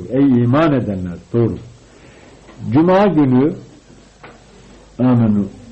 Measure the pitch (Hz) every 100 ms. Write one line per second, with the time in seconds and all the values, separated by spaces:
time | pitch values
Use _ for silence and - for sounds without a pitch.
0 | 90 131 139 120 120 143 165 135 104 95
1 | 90 87 - 120 110 90 - - - -
2 | - - - - - - 107 127 175 190
3 | 208 151 135 127 151 185 - - _ -
4 | - _ - - - - - - - -
5 | 127 120 110 101 98 - -